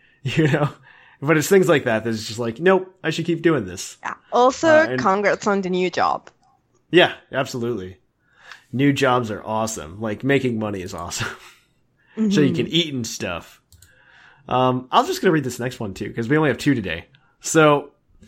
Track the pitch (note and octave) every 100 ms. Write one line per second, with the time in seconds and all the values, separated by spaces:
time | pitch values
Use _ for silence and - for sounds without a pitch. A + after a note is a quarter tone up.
0 | _ _ B2+ D#3+ D#3 C#3+ C#3+ - _ -
1 | - - C#3 D#3 D3 G3 E3 D3 B2 A2
2 | A2+ A2 - A2 A#2 A2+ F3+ F#3+ F#3 _
3 | - - E3+ D#3 E3 D3 F#2+ F2+ - -
4 | - - - A#3 B3+ - D#4+ D#4 D#4+ B3+
5 | G#3+ G3 G3 D#3 G#3+ G3 F#3 F3+ F3+ D3
6 | F2+ C2 - _ _ _ _ _ - E3+
7 | D#3+ - - C3 C#3 B2+ A#2 A2 F#2 F#2
8 | _ _ _ _ - - - B2 C#3+ C3+
9 | C3 B2 A2+ G2+ G2 A2 A2 - D#2 G2
10 | A2 G#2 C3 C#3 B2+ A2 G#2+ G2+ F2+ E2
11 | F2 - A2 - - _ _ _ _ _
12 | _ - A3 F#3+ D3 E3 A#2 D#3+ E3 C3+
13 | A2 - G#2 E2 - _ _ _ _ _
14 | _ _ - _ - B2+ B2+ B2+ B2+ G#3
15 | C#4 - F#3+ D#3+ B2+ - B2 - G#2+ F#2
16 | G#2+ A#2 A2+ D3+ D3+ A#2 D3 A#2+ F#2 E2
17 | - _ _ _ - D#3+ D3+ C#3+ - _
18 | _ _